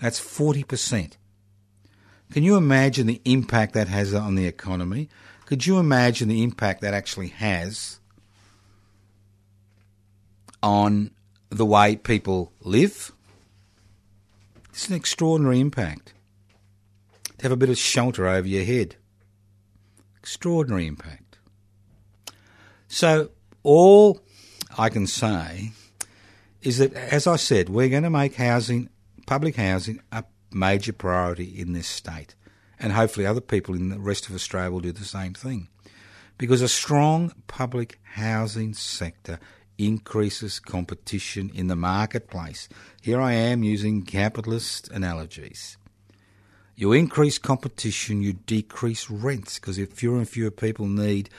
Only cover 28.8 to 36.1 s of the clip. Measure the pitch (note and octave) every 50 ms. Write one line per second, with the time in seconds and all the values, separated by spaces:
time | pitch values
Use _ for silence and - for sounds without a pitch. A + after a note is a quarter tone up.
28.8 | A#2+ - _ _ _ _ _ - - - C3+ C#3+ D#3 D#3+ - A#2+ G#2 F#2+ F#2+ F#2
29.8 | F2+ G#2+ A2 - _ - - A2+ - - _ _ _ _ - F#2+ F#2 F#2+ G2+ G2+
30.8 | G2+ A2 G2+ - - F#2 F2+ F2+ F2+ F2 F2 E2+ F2+ F2+ F2+ G2 F2+ F2 F2 E2+
31.8 | - - - - - - E2 D#2 C#2+ - - _ _ - _ _ _ _ _ -
32.8 | - G2+ G2 A2+ A2+ G#2+ - G#2 G2 G2+ A2+ B2 - - A2 F#2+ - - F#2 F2
33.8 | F2+ F#2 G2 G2+ G2 G2+ G2+ - - - F#2 F2+ - - - F#2 F2+ F2+ F2+ F#2
34.8 | F2 F2 E2+ G2+ G2 - - G2 F#2+ F#2 F#2+ - - C3 B2+ G2 E2+ - _ _
35.8 | _ - _ - - -